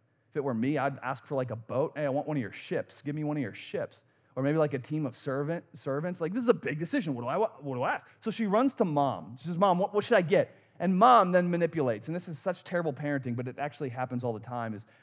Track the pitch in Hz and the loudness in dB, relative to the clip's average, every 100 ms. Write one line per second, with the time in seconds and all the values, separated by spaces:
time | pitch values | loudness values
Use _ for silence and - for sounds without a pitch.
0 | _ _ _ 151 139 113 131 151 139 131 | _ _ _ -4 -2 0 0 0 0 -4
1 | 123 131 - 139 123 113 - 120 160 147 | -6 -8 -4 -4 -4 -6 -4 -2 -2 -2
2 | 143 135 147 151 101 - - 160 - - | -2 -2 -2 -2 -4 -8 -6 -4 -4 -8
3 | 139 151 151 151 110 101 - 175 120 - | -8 -4 -4 -2 -4 -6 -8 -6 -6 -10
4 | _ _ _ - 135 160 147 127 117 151 | _ _ _ -2 2 4 2 0 -4 -4
5 | 139 - 143 135 147 170 - - 143 135 | -4 -6 -4 -4 -2 -4 -8 -12 -6 -4
6 | 175 180 165 220 240 - - 147 165 285 | -4 -4 -4 -2 2 2 0 -4 -2 -2
7 | 160 123 120 170 220 - 143 127 143 - | -2 -4 -2 -2 -2 -4 -8 -4 -2 -4
8 | - - 226 220 214 208 269 - 190 147 | -8 -12 -6 -2 2 4 2 2 2 2
9 | 139 92 78 127 165 175 196 180 202 202 | 2 0 -8 -12 -6 2 4 4 2 0
10 | 202 220 160 180 - - _ - 175 185 | 4 4 6 4 2 -4 _ -4 0 6
11 | 240 240 180 180 175 175 170 160 135 107 | 8 10 8 4 4 2 2 2 0 0
12 | - 175 180 151 190 175 - 175 165 131 | -4 -8 -8 -8 -6 -6 -4 -2 -2 -4
13 | 147 143 127 120 123 120 147 - 139 117 | -2 -2 -2 -4 -6 -6 -6 -6 -8 -4
14 | 127 123 123 110 113 123 113 104 - _ | -4 -2 -2 -4 -6 -6 -6 -6 -12 _